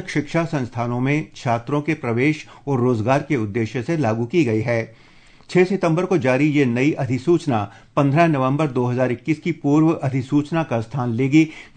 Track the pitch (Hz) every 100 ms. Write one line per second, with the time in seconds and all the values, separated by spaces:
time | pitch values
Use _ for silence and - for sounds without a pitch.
0 | - 160 - 165 165 147 113 123 120 123
1 | 131 147 151 - 131 117 117 147 147 151
2 | 123 117 143 156 - - - 131 123 117
3 | 107 143 151 139 107 113 110 131 117 165
4 | 117 113 117 175 123 110 120 117 110 -
5 | - - - - - 175 180 190 170 160
6 | 185 180 127 127 151 147 131 120 143 -
7 | 120 123 - 170 147 113 87 - - -
8 | 139 147 170 143 131 143 156 127 123 123
9 | 127 120 - 156 175 160 143 147 156 160
10 | 139 135 123 147 147 165 156 117 113 135
11 | 123 117 135 156 160 - -